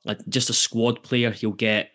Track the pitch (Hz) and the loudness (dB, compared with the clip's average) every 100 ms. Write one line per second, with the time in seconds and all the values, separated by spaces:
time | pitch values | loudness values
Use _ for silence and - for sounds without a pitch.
0 | - 104 - 131 120 117 - 113 120 120 | -8 -8 -4 -2 0 0 0 2 0 0
1 | - 123 120 107 110 104 110 107 - | 0 0 0 0 -4 0 0 0 -2